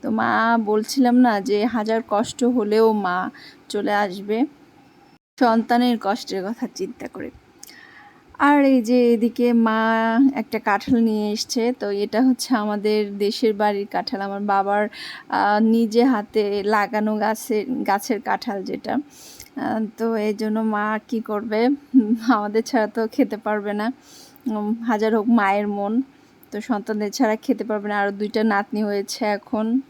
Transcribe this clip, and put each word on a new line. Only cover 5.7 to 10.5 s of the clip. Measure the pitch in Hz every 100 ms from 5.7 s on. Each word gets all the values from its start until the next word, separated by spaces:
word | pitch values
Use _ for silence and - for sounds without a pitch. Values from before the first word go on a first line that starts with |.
| 240 247 226
কষ্টের | 196 226 - 190
কথা | 185 240 233
চিন্তা | - 190 - -
করে। | - - - _ _ - - - - - - _ -
আর | 285 294
এই | 277 269
যে | 220 247 240
এদিকে | 233 233 226 240
মা | 233 226 220 220 226 226 226 269
একটা | 269 220